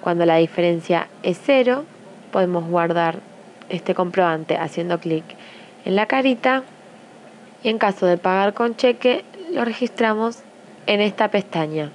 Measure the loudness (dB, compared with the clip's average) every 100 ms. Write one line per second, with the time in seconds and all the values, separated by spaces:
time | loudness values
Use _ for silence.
0 | -2 2 4 4 4 2 0 0 0 -2
1 | -2 -6 -6 -4 2 2 4 0 -4 -18
2 | -20 -20 -6 -2 0 0 -2 0 0 2
3 | 0 -2 -14 -20 -20 -20 -10 -8 -4 -2
4 | -2 2 0 0 -2 -4 -2 -6 -4 -4
5 | -2 -4 -6 -20 -20 -20 -20 -12 -2 0
6 | 2 2 2 2 0 0 -4 -20 -20 -20
7 | -20 -20 -20 -20 -20 -6 -4 0 0 2
8 | 2 2 2 2 0 0 -2 2 0 2
9 | 0 0 -6 -16 -8 -4 -4 -4 -6 -2
10 | -2 0 -4 -6 -20 -20 -20 -12 -2 0
11 | 0 0 0 0 -2 -4 -4 -4 -6